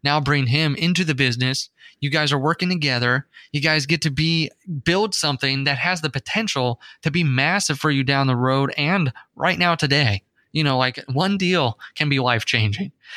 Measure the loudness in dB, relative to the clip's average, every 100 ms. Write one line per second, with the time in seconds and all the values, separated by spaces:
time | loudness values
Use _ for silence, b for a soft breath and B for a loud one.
0 | -2 0 2 2 2 2 2 0 0 0
1 | 0 0 0 0 -2 -2 -8 _ B B
2 | -4 0 0 0 0 0 -2 -2 -2 0
3 | 2 0 -2 B B -2 2 2 0 0
4 | -2 0 0 0 -2 -6 -10 -6 0 0
5 | 0 -2 -2 -2 -2 -2 -2 -2 -2 -2
6 | -4 -6 -6 -4 -2 0 -2 -2 B B
7 | -2 0 2 2 0 0 -2 -2 0 0
8 | 2 2 2 2 2 2 0 0 0 0
9 | 0 -4 B -4 -2 2 0 2 2 2
10 | 2 0 -4 _ _ -2 0 2 0 -2
11 | -4 -2 0 0 2 2 0 -2 B -2
12 | 0 2 2 0 0 0 0 -2 -6 -12
13 | B